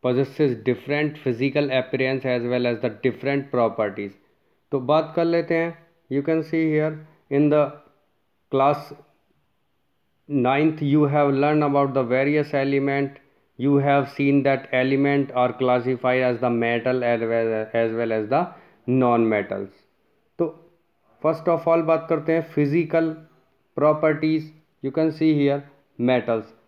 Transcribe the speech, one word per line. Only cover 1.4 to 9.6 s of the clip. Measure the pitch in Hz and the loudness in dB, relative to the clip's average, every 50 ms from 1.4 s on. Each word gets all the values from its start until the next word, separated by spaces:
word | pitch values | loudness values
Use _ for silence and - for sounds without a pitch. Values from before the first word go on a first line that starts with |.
| 127 139 131 151 147 135 131 | -2 -2 0 0 -2 0 0
appearance | 131 127 - - 131 127 131 135 131 123 | -2 -2 -2 -2 -2 -2 -2 -2 -2 -2
as | 131 123 123 117 | -2 -2 -2 -2
well | 120 123 123 123 | -2 -2 0 0
as | 120 120 110 | -2 -2 -2
the | - 127 | -4 -6
different | 104 - - 131 110 - - 135 139 139 139 139 | -6 -2 -2 -2 -2 -2 -4 -4 -2 -2 -4 -4
properties। | - 123 117 113 101 - 110 104 98 104 101 101 - _ _ _ _ _ _ _ _ _ _ _ - | -2 0 0 0 0 -2 -4 -4 -4 -6 -10 -10 -10 _ _ _ _ _ _ _ _ _ _ _ -6
तो | 139 127 123 | -6 -2 2
बात | 151 156 156 156 - | 0 0 0 0 -2
कर | 175 170 | -2 -2
लेते | 170 170 170 165 165 170 | 0 0 -2 0 0 0
हैं, | 165 165 165 165 - _ _ _ _ _ _ | -2 -2 -2 -6 -12 _ _ _ _ _ _
you | 131 139 143 | -4 -4 -2
can | 151 160 160 156 | 0 -2 -2 -2
see | 156 - 165 160 160 | -2 -2 -2 0 0
here | 151 151 151 156 156 156 151 - _ _ _ _ | 0 0 0 -2 -4 -8 -16 -20 _ _ _ _
in | 139 139 151 147 | 0 2 4 4
the | 147 151 147 139 - - - _ _ _ _ _ _ _ _ _ _ _ _ _ - | 4 4 2 0 -2 -14 -20 _ _ _ _ _ _ _ _ _ _ _ _ _ 0
class | 135 135 139 147 143 - - - - - _ _ _ _ _ _ _ _ _ _ _ | 2 2 2 2 0 -6 -14 -20 -20 -20 _ _ _ _ _ _ _ _ _ _ _